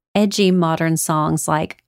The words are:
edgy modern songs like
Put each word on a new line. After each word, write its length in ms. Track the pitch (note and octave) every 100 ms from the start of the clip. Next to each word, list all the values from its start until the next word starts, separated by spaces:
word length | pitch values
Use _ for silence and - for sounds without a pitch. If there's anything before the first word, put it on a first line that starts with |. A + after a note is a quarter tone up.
| _
edgy 360 | G3+ G#3 G#3 F#3+
modern 460 | F#3 E3 D#3+ E3 D#3+
songs 500 | - D#3 D#3 D#3 -
like 360 | D#3 E3 -